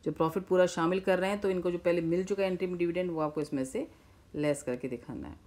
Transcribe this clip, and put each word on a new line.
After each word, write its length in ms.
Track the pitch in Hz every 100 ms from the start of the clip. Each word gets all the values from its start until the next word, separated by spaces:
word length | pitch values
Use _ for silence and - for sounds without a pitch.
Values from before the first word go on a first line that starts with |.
जो 80 | -
प्रॉफिट 340 | 151 160 190 185
पूरा 200 | 180 180
शामिल 320 | 175 165 190
कर 180 | 190 185
रहे 120 | 190
हैं, 100 | 202
तो 100 | 202
इनको 200 | 185 180
जो 80 | 175
पहले 200 | 175 170
मिल 220 | 165 175
चुका 180 | 190 196
है 80 | 190
इंटरिम 260 | 185 185 180
डिविडेंड, 320 | 170 175 180
वो 100 | 165
आपको 200 | 151 151
इसमें 240 | 151 143 131
से 200 | 233 320 - - - -
लेस 280 | 151 151 139
करके 260 | - 123 131
दिखाना 400 | 120 - 110 -
है। 80 | -